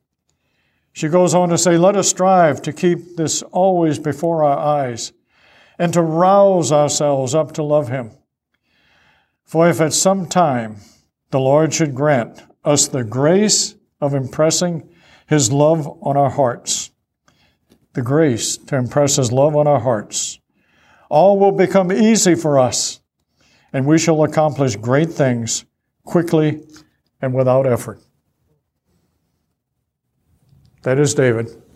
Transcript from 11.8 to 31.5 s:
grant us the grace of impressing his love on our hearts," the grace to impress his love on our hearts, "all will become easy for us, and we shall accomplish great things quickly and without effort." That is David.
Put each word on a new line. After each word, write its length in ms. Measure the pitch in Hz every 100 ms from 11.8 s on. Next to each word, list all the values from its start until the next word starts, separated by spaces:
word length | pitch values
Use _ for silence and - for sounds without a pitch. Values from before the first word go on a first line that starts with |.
| 156 127
grant 460 | 151 135 113 - - _
us 220 | 156 143 -
the 160 | 139
grace 720 | 113 120 147 185 214 - - - _ _
of 140 | 147
impressing 720 | 139 127 - 160 156 180 165 - _ _ _ -
his 260 | 151 120
love 360 | 139 147 165 147 -
on 140 | 143 139
our 120 | 139
hearts," 640 | 135 127 143 - - - _ _ _ _ _ _ _ _ _ _
the 100 | -
grace 540 | 117 143 156 110 - -
to 200 | - 139
impress 380 | 123 147 143
his 160 | 143 123
love 240 | 127 147
on 140 | 147 147
our 100 | 139
hearts, 640 | 120 107 - - - - _ _ _ _ _ _ -
"all 300 | 147 185 202
will 140 | 196
become 400 | 196 180 190 180
easy 420 | 202 214 214 185
for 240 | 165 156 139
us, 420 | 123 - - - _ _ _ _ _ _ _
and 140 | 139 135
we 100 | 160
shall 280 | 165 156
accomplish 500 | 151 160 156 135 135
great 380 | 101 113 135 160
things 520 | - 135 120 113 - - _ _ _
quickly 600 | - 175 165 160 151 151 - - _ _ _ _
and 100 | 135
without 320 | 127 127 127
effort." 360 | 135 117 - 95 _ _ _ _ _ _ _ _ _ _ _ _ _ _ _ _ _ _ _ _ _ _ _ _ _ _ _ _
That 160 | 131 135
is 160 | 143
David. 360 | 147 127 113 117